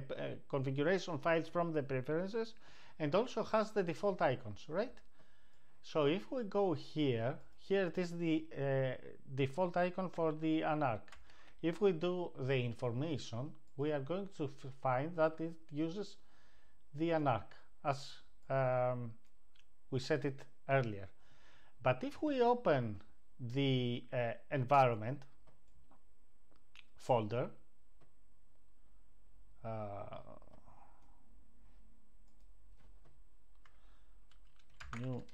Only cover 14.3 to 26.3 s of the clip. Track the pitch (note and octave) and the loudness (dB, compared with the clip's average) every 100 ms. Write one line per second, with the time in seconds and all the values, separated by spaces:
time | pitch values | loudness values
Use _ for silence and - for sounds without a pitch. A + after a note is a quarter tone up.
14.3 | - C#3+ C3+ C3+ C3 C3 B2+ D3+ F3 D#3+ | -2 -2 -2 -8 0 2 4 2 4 4
15.3 | D#3+ E3 E3 - C#3+ D#3+ F#3 G3 - - | 4 -4 -4 -4 0 0 0 -4 -6 -8
16.3 | - - - - - - C#3+ E3 D#3+ C#3+ | -10 -10 -10 -10 -10 -8 0 2 4 6
17.3 | A2 - - - - D#3 C3+ - - - | 4 2 -8 -8 -4 0 0 -2 -8 -10
18.3 | - - C3+ C3 B2+ B2+ B2 A#2+ A2+ - | -8 0 2 4 6 4 2 -2 -6 -8
19.3 | - - - - - - C3 - D3+ C#3+ | -8 -8 -8 -8 -8 -2 0 2 2 2
20.3 | C3+ - - - C3+ A#2 G2+ F#2+ - - | -2 -6 -6 4 4 4 0 -6 -8 -10
21.3 | - - - - - C3 C3 C#4 - D4+ | -8 -8 -8 -8 0 4 4 2 0 2
22.3 | C4+ A#3+ A#3+ A#3 C#3 A#2 G2+ - - - | 6 6 6 6 6 4 -2 -6 -8 -10
23.3 | - B2 C3 C#3 C3 B2 A#2+ - C3 A#2+ | -6 -2 4 6 6 4 0 -2 0 0
24.3 | - - C#3 B2+ C#3 C3 A2+ G#2+ C#3+ - | -2 -2 0 6 8 8 6 0 -4 -6
25.3 | - - - - - - - - - - | -10 -10 -10 -10 -10 -10 -10 -10 -10 -10